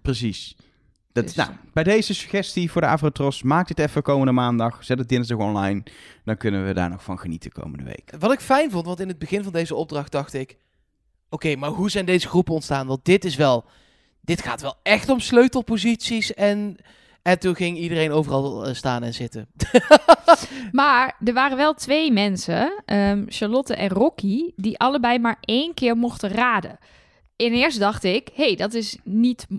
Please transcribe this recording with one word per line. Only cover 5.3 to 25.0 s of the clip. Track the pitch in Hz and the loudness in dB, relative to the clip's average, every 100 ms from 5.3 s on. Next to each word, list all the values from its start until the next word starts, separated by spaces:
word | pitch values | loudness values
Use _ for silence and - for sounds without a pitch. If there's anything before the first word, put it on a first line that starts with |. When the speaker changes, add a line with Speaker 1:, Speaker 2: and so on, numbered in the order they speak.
| 113 | -2
Speaker 1:
online, | 104 104 98 101 - - - - | -2 0 -2 -2 -6 -20 -20 -14
dan | - 107 | -8 -4
kunnen | 113 101 95 | -2 -2 -2
we | |
daar | 90 87 | -2 -4
nog | 95 | -6
van | - 92 | -12 -10
genieten | 87 82 - | -10 -10 -12
komende | - 80 73 | -14 -14 -12
week. | 65 - - 156 | -14 -16 -18 -4
Speaker 3:
Wat | 202 | 0
ik | 277 | 0
fijn | - 269 311 | 2 2 2
vond, | 185 170 | -2 -6
want | 180 | -8
in | 190 | -8
het | 175 | -8
begin | 160 196 | -6 -6
van | 196 | -4
deze | 165 165 127 | -4 -4 -4
opdracht | 160 147 139 | -4 -6 -6
dacht | 143 139 | -6 -6
ik, | 135 131 _ _ _ _ _ _ _ _ | -8 -10 _ _ _ _ _ _ _ _
oké, | 156 156 135 | -6 -4 -2
maar | 147 | -4
hoe | 156 202 | -2 -2
zijn | 202 180 | -2 0
deze | 185 - | 0 2
groepen | 175 180 | 0 0
ontstaan? | 160 - 139 131 | -2 -2 -4 -2
Want | 131 - | -4 2
dit | 190 185 | 2 2
is | 135 | 0
wel, | 143 120 - _ _ _ _ _ | 2 2 -2 _ _ _ _ _
dit | - 165 | -4 -4
gaat | - 120 | -4 -8
wel | 143 - | -8 -6
echt | - 214 - | 0 0 2
om | 262 | -2
sleutelposities | - 240 254 262 220 226 208 226 - 226 - | 4 6 6 2 -2 -2 0 -2 -2 -4 -4
en, | - 208 208 208 - _ _ _ _ | 0 0 0 -6 -10 _ _ _ _
en | 175 180 | 0 2
toen | 185 170 | 2 0
ging | 175 170 | -2 -2
iedereen | 170 165 160 | -2 0 2
overal, | 151 143 135 139 104 107 | 2 2 0 -2 -4 -6
eh, | |
staan | 123 135 123 | -4 -4 -2
en | 120 | -4
zitten. | 117 120 113 110 - - | -8 -10 -10 -16 -8 2
<laughs> | 247 - 302 - 320 - 330 - 269 226 | 2 8 6 10 6 8 4 4 -12 -4
Speaker 2:
Maar | 247 285 247 262 - | 0 4 4 2 -2
er | 220 | -2
waren | 240 277 262 | 2 0 2
wel | 302 | 0
twee | 302 - 302 320 | 0 0 0 4
mensen, | 214 208 180 - 170 262 403 - | 2 2 -2 -2 0 -2 -4 -2
ehm, | 202 202 202 208 | 0 2 0 -4
Charlotte | - 208 247 277 - | -6 -2 -2 -2 -4
en | 202 | -2
Rocky, | 185 285 - 196 226 339 - | 2 2 0 -2 -2 -4 -4
die | 202 - | -6 0
allebei | 254 285 | 0 2